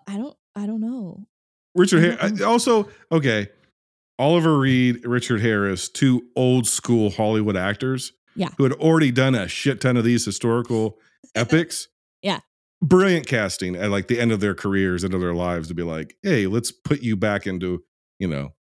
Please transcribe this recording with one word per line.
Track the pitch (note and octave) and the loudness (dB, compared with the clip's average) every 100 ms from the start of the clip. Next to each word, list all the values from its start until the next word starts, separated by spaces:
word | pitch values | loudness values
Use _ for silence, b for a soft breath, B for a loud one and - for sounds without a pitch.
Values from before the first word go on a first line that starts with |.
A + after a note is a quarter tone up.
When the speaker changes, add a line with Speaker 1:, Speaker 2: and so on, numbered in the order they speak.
| - | -10
Speaker 1:
I | G3+ | -10
don't, | C#4 - _ | -10 -14 _
I | G3+ G3+ | -10 -6
don't | A3+ | -4
know. | A3+ B3+ F#3 - G#3 _ _ _ _ F3+ | -4 -6 -10 -14 -20 _ _ _ _ 2
Speaker 2:
Richard | F#3+ D#3+ | 4 6
Speaker 1:
I | E3 | 4
Speaker 2:
Har-, | - G3+ | 2 -2
Speaker 1:
don't | G#3+ | 0
know. | G#3 | 2
Speaker 2:
I, | |
also, | A#3+ B3+ A3 G3+ B _ | 2 4 2 0 B _
okay. | E3 C3+ A2 G2+ _ _ _ _ _ _ - | 0 2 0 -2 _ _ _ _ _ _ -2
Oliver | C#3 E3+ D#3+ D3 | 2 4 4 2
Reed, | C3+ B2+ B2 A#2+ A#2+ | 4 4 2 0 -2
Richard | B2 - A2+ | -4 0 0
Harris, | A#2 G#2+ G2+ F#2 - | 2 2 0 -2 -8
two | - C3+ B2 - - | 0 2 2 -2 0
old | B2+ B2+ A#2 | 2 2 0
school | - - A#2 G#2 | -4 0 2 2
Hollywood | G#2 G#2+ A2 G#2+ F#2+ | 0 0 0 0 -2
actors | F#2+ G#2 C3 C3 - _ _ - | -2 -4 -4 -4 -8 _ _ -8
Speaker 1:
Yeah. | F3+ - | -6 0
Speaker 2:
who | C3+ | 0
had | |
already | - D#3+ D#3+ C#3+ | 2 2 4 4
done | B2 C3+ | 2 2
a | B2 F2 | 2 -2
shit | - C#3 B2+ | -4 -4 0
ton | B2+ B2 | 0 2
of | |
these | A#2 A#2 G#2 | 2 0 -2
historical | G2 A#2 A#2 A#2 A#2 A2 - b b | -4 -2 -2 -2 -2 -2 -6 b b
Speaker 1:
<laughs> | b A2 | b -4
Speaker 2:
epics. | A#2 D#3 E3 - - _ _ _ | 2 0 0 -8 -12 _ _ _
Speaker 1:
Yeah. | G3 E3+ - _ _ _ | -6 -6 -10 _ _ _
Speaker 2:
Brilliant | C#3+ F3+ G3 E3+ C3 | 4 4 6 2 0
casting | A#2+ G2 - F2+ F2+ | -2 -2 -4 -6 -4
at, | G#2 | -2
like, | G2+ - | -2 -2
the | A#2 | 0
end | A#2 | 0
of | G#2+ | 0
their | G#2 F2+ | -2 -2
careers, | G#2 G2 F#2+ F2 F#2 | -2 0 0 -2 -2
end | |
of | F#2 | -2
their | F2+ E2+ | -2 -2
lives, | F2 F2 D#2+ | -4 -4 -6
to | |
be | F2 | -8
like, | E2+ D#2+ D2+ _ | -6 -8 -10 _
"Hey, | G3 C3+ F#2+ | -2 0 0
let's | A2+ - | -2 -4
put | - - D3 | -12 -6 -4
you | A#2+ G#2 | -2 -2
back | G#2+ G2+ G2+ | -2 -2 -4
into, | F#2 F2+ F2 - _ _ _ | -6 -6 -6 -10 _ _ _
you | F#2 | -6
know, | C#2+ C#2 - _ | -6 -8 -16 _